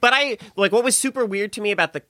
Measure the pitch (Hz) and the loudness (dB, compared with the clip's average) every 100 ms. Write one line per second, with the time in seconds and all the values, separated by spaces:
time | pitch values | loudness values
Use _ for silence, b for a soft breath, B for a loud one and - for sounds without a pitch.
0 | 240 269 285 220 B - 196 214 247 - | 2 2 0 -4 B -2 0 2 2 2
1 | 269 262 226 196 208 - 208 202 165 147 | 0 -2 -2 -2 -4 -4 -2 0 -2 -4
2 | - | -14